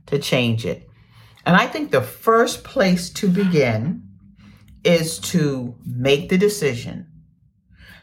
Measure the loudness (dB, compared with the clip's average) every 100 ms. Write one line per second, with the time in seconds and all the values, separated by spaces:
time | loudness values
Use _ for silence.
0 | -6 -4 -2 0 0 -2 -4 -8 -12 _
1 | _ _ -20 _ 2 2 2 -2 -2 -2
2 | -2 -6 2 4 4 -2 -8 0 2 2
3 | -2 -4 0 2 2 2 2 0 -2 -6
4 | -10 -20 -20 -20 -20 -20 _ -4 2 2
5 | 0 -8 -4 0 0 -2 -8 -12 -10 -4
6 | 2 2 2 2 2 0 -4 -4 -8 -12
7 | -16 -20 _ _ _ _ _ _ -20 -20